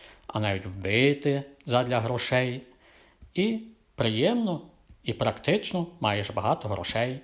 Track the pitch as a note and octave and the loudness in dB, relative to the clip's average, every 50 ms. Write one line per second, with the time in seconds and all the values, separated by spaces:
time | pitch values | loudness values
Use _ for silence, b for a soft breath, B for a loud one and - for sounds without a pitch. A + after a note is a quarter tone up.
0 | B B B B B - - A2+ G#2+ G#2 G2 F#2+ - G2 F#2 F#2+ F#2 F#2+ G#2 A#2 | B B B B B -6 -4 -2 0 0 0 -2 -4 -8 -8 -6 -2 0 2 4
1 | C3 C#3+ C#3+ C#3 - D3 C#3 C#3 C#3 - - - _ - A#2+ B2 B2+ B2 B2 A#2 | 4 4 4 2 2 0 0 0 -2 -6 -14 -10 _ 2 2 2 2 2 0 0
2 | A2 A#2 B2 A#2 - - B2+ B2+ B2+ B2 B2 C3+ - - b b b b b b | 0 0 0 -2 0 2 2 2 2 0 -2 -6 -10 -16 b b b b b b
3 | b b b b - - - - F#3+ A3+ A3+ A3 - - - _ _ _ _ - | b b b b -20 -6 -2 0 0 0 0 -4 -6 -12 -20 _ _ _ _ -2
4 | A#2 A2+ G#2+ A2 C#3 G3 A#3+ A#3+ A3+ G3 E3+ - - - - _ _ - - - | 0 0 2 2 2 2 2 2 0 -2 -2 -4 -8 -14 -20 _ _ -20 -20 -8
5 | - - A2+ - A#2+ A#2 A2 - - - F3 G#3+ - - - F3+ E3+ E3+ - - | -6 -6 -4 0 0 -2 -2 0 2 2 2 2 2 -2 -2 -2 -4 -4 -6 -2
6 | D3 G#2+ G2+ G#2 G2 - A2 G2+ F#2+ A2+ D#3 - - G#2+ G2+ F2+ F2 - - A2 | 0 0 0 0 -2 -4 -4 -2 0 0 0 0 -2 -4 -6 -4 -4 -2 -2 -2
7 | A#2 B2+ C3 C3+ | -2 -2 -4 -8